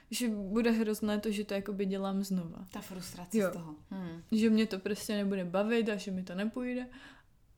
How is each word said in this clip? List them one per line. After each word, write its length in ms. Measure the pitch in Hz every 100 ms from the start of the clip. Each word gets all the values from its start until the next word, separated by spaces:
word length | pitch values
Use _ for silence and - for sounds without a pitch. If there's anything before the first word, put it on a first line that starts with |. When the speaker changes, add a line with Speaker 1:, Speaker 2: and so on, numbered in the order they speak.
| -
Speaker 1:
že 180 | 233 247
bude 420 | 208 196 220 233
hrozné 480 | 226 214 208 214 208
to, 100 | 220
že 140 | 202
to 100 | 208
jakoby 320 | 196 196 196 196
dělám 360 | 196 196 196
znova. 420 | 196 185 165 - 185
Speaker 2:
Ta 80 | 214
frustrace 580 | - 185 175 175 175 226
Speaker 1:
Jo. 120 | 185
Speaker 2:
z 20 |
toho. 220 | 170 160 151 -
Hmm. 320 | 190 175 165 -
Speaker 1:
Že 180 | 220 220
mě 160 | 220 220
to 120 | 190
prostě 380 | 202 208 - 208
nebude 280 | 196 196
bavit 440 | 175 185 214 233 220
a 80 | 202
že 140 | 196
mi 120 | 185
to 120 | 185
nepůjde. 520 | 180 220 254 247 247 254 - - - _ _ _